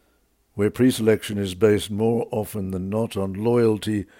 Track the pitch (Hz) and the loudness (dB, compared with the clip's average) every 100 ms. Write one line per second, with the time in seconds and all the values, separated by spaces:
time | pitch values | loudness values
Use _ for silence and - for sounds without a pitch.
0 | _ _ _ _ _ - 104 - 127 127 | _ _ _ _ _ -2 0 4 2 4
1 | 110 107 - 104 98 90 98 104 - 104 | 2 2 0 -4 -4 2 4 4 0 -2
2 | 113 117 - 113 101 107 95 92 95 107 | 0 0 -2 -6 -6 -6 -6 -4 -4 -4
3 | 113 101 95 95 110 120 113 107 - 107 | -4 -4 -6 -2 0 4 4 2 -2 -4
4 | 92 | -6